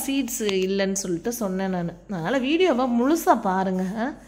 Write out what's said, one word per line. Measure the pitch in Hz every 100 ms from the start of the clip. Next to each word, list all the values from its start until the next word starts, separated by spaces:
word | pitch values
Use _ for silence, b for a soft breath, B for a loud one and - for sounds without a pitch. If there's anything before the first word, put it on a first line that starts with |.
| -
seeds | 269 233 -
இல்லைன்னு | 214 190 185 196 190
சொல்லிட்டு | 190 180 165 233
சொன்னேன் | 233 202 185 190
நானு. | 180 170 - -
அதனால | 208 180 269
வீடியோவை | 254 330 370 247 262 233
முழுசா | 254 330 - 269
பாருங்க, | 202 185 190 185 185 220
ஆ? | 247 311